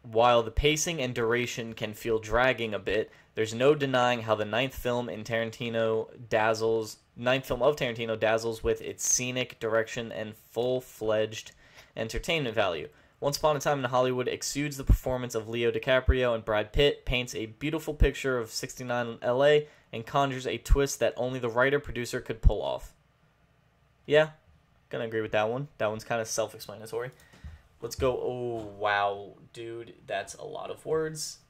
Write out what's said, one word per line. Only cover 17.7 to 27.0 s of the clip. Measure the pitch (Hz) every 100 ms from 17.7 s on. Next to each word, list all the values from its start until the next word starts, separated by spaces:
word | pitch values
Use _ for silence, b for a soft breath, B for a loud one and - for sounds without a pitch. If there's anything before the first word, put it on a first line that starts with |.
| 156 151
picture | 147 139 131 135 127
of | 113
sixty-nine | - 135 - 127 123 117 117
L | 120 123
A, | 143 151 147 B B
and | 113 -
conjures | 143 139 131 123
a | 117
twist | - 139 139 -
that | 113 -
only | 127 131
the | 120
writer-producer | 113 131 143 131 120 120 127
could | - -
pull | - 104
off." | 69 62 - _ _ _ _ _ _ _ _ _ _ _ -
Yeah, | 147 156 - _ _ _ _ _
gonna | 135
agree | 117 113
with | 107
that | 107 107
one. | 123 143 -
That | 107
one's | 110 -
kinda | 117 110
self-explanatory. | - 107 110 - 104 110 113